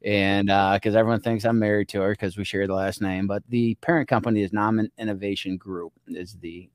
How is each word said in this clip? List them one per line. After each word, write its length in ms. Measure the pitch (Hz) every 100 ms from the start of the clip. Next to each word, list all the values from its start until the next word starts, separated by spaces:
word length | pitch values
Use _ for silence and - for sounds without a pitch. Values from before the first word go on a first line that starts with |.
And, 460 | 101 104 98 101 101
uh, 280 | 98 98 101
'cause 140 | 110
everyone 260 | 107 113 113
thinks 240 | 117 113
I'm 140 | 117 113
married 300 | 104 104 101
to 120 | 101
her 120 | 98
'cause 220 | 101 98 101
we 80 |
share 220 | 95 98 98
the 80 |
last 260 | 95 98 -
name, 260 | 98 92 98
but 160 | 101 -
the 260 | 120 117 107
parent 320 | - 165 -
company 340 | 117 120 107
is 80 | 95
Nauman 380 | 104 107 110 107 -
Innovation 580 | 110 98 101 98 95 92
Group 360 | 98 90 82 _ -
is 280 | 85 92
the 340 | 92 85 87 90